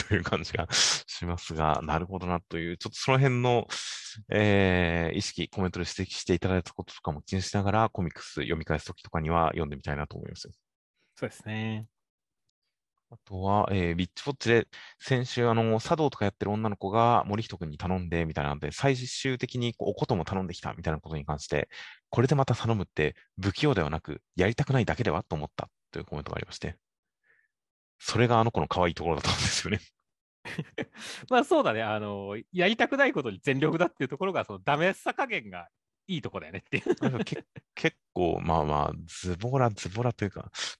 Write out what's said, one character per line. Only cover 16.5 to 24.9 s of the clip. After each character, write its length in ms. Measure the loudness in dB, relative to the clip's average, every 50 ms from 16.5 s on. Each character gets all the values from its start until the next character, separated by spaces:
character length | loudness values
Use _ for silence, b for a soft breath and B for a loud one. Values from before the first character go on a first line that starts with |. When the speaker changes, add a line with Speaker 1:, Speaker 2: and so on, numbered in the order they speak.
Speaker 1:
女 180 | 0 0 -2 -2
の 60 | -2
子 160 | -4 -4 0
が 320 | 4 4 6 6 6 6 4
森 160 | 2 -2 -4
人 160 | -4 -6 -8
君 120 | -8 -8 -8
に 80 | -6
頼 220 | -4 -2 -2 -2 -2
ん 100 | -2 0
で、 160 | 0 0 0
み 80 | 0 -2
た 80 | -2
い 20 | -2
な 100 | -2 -2
の 60 | -4
で、 120 | -6 -6
最 260 | -2 0 2 2 2
終 400 | 0 -4 -8 -6 -4 -4 -4 -2
的 220 | -4 -4 -4 -4 -2
に 140 | -2 -4 -4
こ 120 | -2 -2
う、 40 | -4
お 20 | -2
琴 220 | 0 0 0 0
も 80 | 0 0
頼 180 | -2 -2 -2 -4
ん 40 |
で 60 | -4 -6
き 60 | -8
た、 140 | -8 -10 -8
み 100 | -6 -4
た 80 | -2
い 20 | -2
な 60 | -2
こ 100 | -4 -6
と 60 | -8
に 100 | -6 -4
関 140 | -6 -6 -6
し 80 | -4
て、 220 | -2 -2 -2 -2 B B B B B B B _ _
こ 120 | 2 2
れ 60 | 4
で 80 | 4 4
ま 100 | 4 4
た 80 | 2 0
頼 220 | 0 0 0 0
む 80 | 0 -2
っ 20 |
て、 300 | -4 -2 0 0 0 b b b b _ -4
不 120 | -2 -2 0
器 100 | 2 2
用 120 | 2 4
で 60 | 2
は 80 | 2 0
な 120 | -2 -4
く、 200 | -6 -8 -10 -12 _ _ _
や 120 | 2 2
り 80 | 4 4
た 100 | 2 2
く 80 | 4 4
な 80 | 4
い 40 | 4
だ 100 | 2